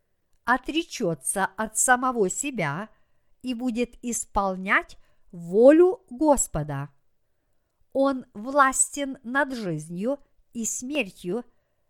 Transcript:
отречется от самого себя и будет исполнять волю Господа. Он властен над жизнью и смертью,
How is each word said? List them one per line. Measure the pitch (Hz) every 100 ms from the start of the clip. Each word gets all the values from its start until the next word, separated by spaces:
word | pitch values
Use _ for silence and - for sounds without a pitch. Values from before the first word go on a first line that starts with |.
| _ _ _ _ -
отречется | 254 - 311 339 - 185 165 - 202 190
от | - 220 -
самого | - 247 262 240 190
себя | - 285 247 156 143 220 _ _ _ _ _
и | 254
будет | 233 254 226 240 -
исполнять | 247 226 - - 196 185 190 262 349 - - _ _
волю | 175 170 190 247 311 359 - _
Господа. | 247 311 269 - 160 151 139 143 _ _ _ _ _ _ _ _ _ _
Он | 269 269 269 -
властен | 202 226 285 269 262 - - 277 262
над | 226 262 285
жизнью | 254 202 156 156 175 220 285 - _ _
и | 233 220
смертью, | - 247 302 190 - 180 214 247 _ _ _